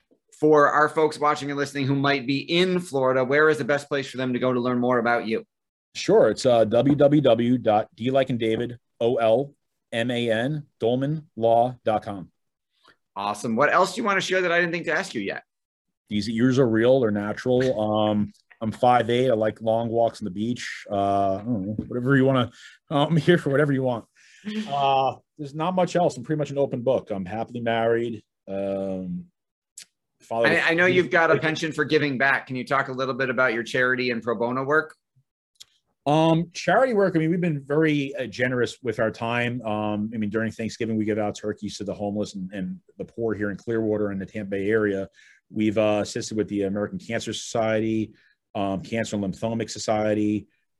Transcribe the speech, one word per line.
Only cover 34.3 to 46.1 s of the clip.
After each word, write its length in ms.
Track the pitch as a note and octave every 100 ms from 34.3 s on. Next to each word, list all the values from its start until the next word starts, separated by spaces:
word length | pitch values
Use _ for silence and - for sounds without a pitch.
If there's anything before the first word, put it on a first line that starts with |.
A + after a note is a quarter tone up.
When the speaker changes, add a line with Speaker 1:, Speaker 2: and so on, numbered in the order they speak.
| A2
Speaker 1:
bono 260 | A#2 B2+ C3+
work? 280 | D#3 D3+ - _ _ _ _ _ _ - _ _ _ C#3
Speaker 2:
Um, 440 | D#3 E3 E3 F3
charity 400 | - - G3+ C4
work, 220 | G#3 F#3+ E3+
I 40 |
mean, 120 | D#3+
we've 100 | F3+
been 220 | F3 C#3+ C3+
very, 500 | D3 D#3+ D3 C#3 C#3
uh, 120 | A#2
generous 500 | G2 B2+ B2 A2 -
with 160 | B2 G#2+
our 100 | A2
time. 500 | - A#2 A#2+ A#2+ B2
Um, 480 | A2 G#2+ G#2+ G#2 G#2+
I 40 | A2+
mean, 120 | G#2
during 220 | A2 A2
Thanksgiving, 460 | - G#2+ - A2+ G#2+
we 80 | G#2+
give 120 | G#2+
out 160 | G#2 G2
turkeys 420 | G#2+ G#2 G2+ -
to 60 |
the 120 | G2+ F2+
homeless 400 | G#2 G#2 G2+ G2
and, 160 | F#2
and 280 | G2+ F#2 F#2 _ -
the 60 | F2+
poor 280 | - A2+
here 160 | G2+ G#2
in 80 | F#2
Clearwater 540 | - A2+ A2 G#2+ G#2
and 100 | G2
the 40 | F#2
Tampa 240 | G#2+ G2
Bay 180 | G2 G2
area. 400 | A2 G#2 F#2+ F#2+ _ - _ _
We've, 300 | A2 G#2+ G#2
uh, 220 | G#2+ G#2
assisted 340 | G2+